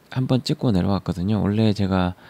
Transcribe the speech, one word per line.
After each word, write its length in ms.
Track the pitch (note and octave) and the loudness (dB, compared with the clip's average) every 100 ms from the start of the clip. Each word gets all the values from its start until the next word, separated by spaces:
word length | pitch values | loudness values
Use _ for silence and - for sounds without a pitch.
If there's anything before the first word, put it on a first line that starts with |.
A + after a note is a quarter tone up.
| - | -6
한번 320 | - C3 B2+ | -4 0 0
찍고 280 | - D3 C3+ | 0 -2 0
내려왔거든요. 680 | F#2+ F#2 F#2+ - F2 F#2 G#2+ | 2 2 -2 -2 -4 -2 0
원래 320 | F#2 G#2 A2 | 0 2 2
제가 400 | G2+ F#2+ F#2+ F2+ F2+ | 2 0 0 0 -4